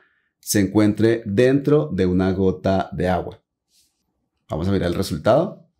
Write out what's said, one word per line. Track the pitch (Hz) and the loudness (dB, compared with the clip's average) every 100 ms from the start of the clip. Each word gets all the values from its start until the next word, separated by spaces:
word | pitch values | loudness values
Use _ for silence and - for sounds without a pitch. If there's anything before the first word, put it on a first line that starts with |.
| _ _ _ _ | _ _ _ _
se | - 107 | -2 0
encuentre | 95 107 104 104 113 120 104 | 2 2 2 2 0 0 -2
dentro | 98 127 139 143 151 - | 2 4 2 2 0 0
de | 92 92 | -2 0
una | 90 95 | 0 0
gota | 95 95 82 95 95 - | 0 -2 0 -2 -2 -2
de | 80 90 | -4 -2
agua. | 90 82 - _ _ _ _ _ _ _ _ _ _ - | -2 -6 -14 _ _ _ _ _ _ _ _ _ _ -10
Vamos | 78 92 | -4 -2
a | |
mirar | 95 87 | 0 -2
el | 85 | -2
resultado. | 92 78 107 131 196 - _ | -4 -2 2 2 0 -8 _